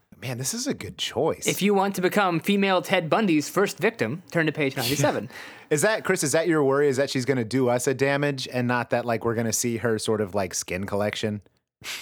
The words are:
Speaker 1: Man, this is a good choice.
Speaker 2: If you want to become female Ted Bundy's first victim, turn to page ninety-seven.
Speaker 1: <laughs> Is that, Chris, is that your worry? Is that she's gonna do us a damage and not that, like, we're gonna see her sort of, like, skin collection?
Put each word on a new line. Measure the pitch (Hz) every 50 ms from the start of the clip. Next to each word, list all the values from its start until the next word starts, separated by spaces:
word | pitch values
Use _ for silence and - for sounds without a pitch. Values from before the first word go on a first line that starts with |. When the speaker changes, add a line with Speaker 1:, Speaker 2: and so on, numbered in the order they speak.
| _ _ - -
Speaker 1:
Man, | - 131 127 117
this | 135 - -
is | 233 254 294
a | -
good | - - - - -
choice. | - - - 113 147 165 - - - -
Speaker 2:
If | 156 - 180
you | 202 202
want | 196 190 202 196
to | 185
become | 180 180 - 208 202 180 170 160
female | - - 202 202 196 196 190 180 -
Ted | - 196 185 170 151
Bundy's | 165 208 226 190 160 151 143 -
first | - 175 202 - - -
victim, | 156 226 226 - 120 110 135 180 - -
turn | - 170 160
to | 156
page | 139 160 147 135 131
ninety-seven. | 139 120 120 143 143 143 294 180 117 101 - -
Speaker 1:
<laughs> | - - - - - - -
Is | 156 147 147
that, | 214 220 180 -
Chris, | - 190 175
is | 165 139 120
that | 160 165 180
your | 160 156 143
worry? | 135 135 143 147 143
Is | 131 120
that | 143 131
she's | - 139 123
gonna | 135 139 165 151
do | 107 120 135 131 120
us | 120 123 - 143
a | 131
damage | 127 139 139 143 143 147 143 143 131 127 -
and | - 123 123 123
not | 123 123 117 -
that, | - 120 117
like, | 120 117 110 -
we're | 117 113
gonna | 113 117 113 107
see | - - 120 117 107
her | 113 120 110 104
sort | - - 110 104
of, | 107 92 90
like, | 104 95 90 104
skin | 104 - - 90 90 98
collection? | 98 104 101 104 104 - - - 107 104 101 - _ _ _ _ _ _ _ - - - -